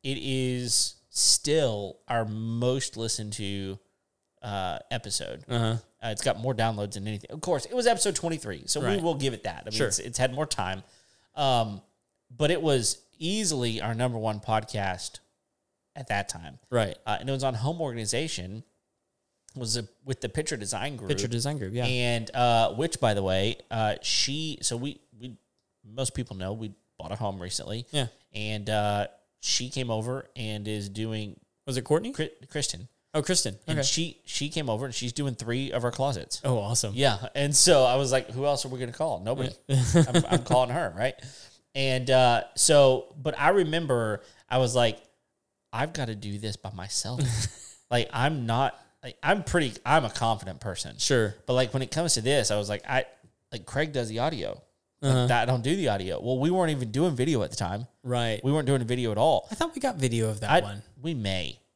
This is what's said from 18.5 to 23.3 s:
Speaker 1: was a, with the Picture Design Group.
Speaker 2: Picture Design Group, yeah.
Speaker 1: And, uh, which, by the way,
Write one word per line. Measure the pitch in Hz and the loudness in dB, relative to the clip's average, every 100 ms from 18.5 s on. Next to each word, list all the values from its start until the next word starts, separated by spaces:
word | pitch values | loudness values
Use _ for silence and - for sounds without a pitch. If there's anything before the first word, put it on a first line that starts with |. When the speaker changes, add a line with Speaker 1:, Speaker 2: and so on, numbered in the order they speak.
| 107 - _ _ _ _ _ _ _ _ - | -12 -16 _ _ _ _ _ _ _ _ -10
Speaker 1:
was | 117 117 | -4 -4
a, | 107 _ | -4 _
with | - 131 | -8 -6
the | - | -4
Picture | - 151 131 | -4 -4 -6
Design | 101 104 135 131 | -6 -4 -4 -6
Group. | 101 | -4
Speaker 2:
Picture | 147 117 | -2 -2
Design | 117 131 151 | -2 -2 -4
Group, | 95 | -4
yeah. | 117 123 | -2 0
Speaker 1:
And, | 127 120 117 110 123 | 2 2 0 -2 2
uh, | 123 117 113 | 4 6 4
which, | 113 165 - | 2 -2 2
by | 117 | 2
the | 101 | 2
way, | 95 | 2